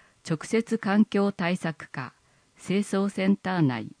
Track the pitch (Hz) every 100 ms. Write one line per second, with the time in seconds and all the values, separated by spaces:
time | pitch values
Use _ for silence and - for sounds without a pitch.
0 | _ _ - 156 - 220 226 226 202 208
1 | 214 202 202 - 175 180 165 151 - -
2 | 123 _ _ _ _ - - 190 202 196
3 | 202 - 190 202 185 180 143 117 - -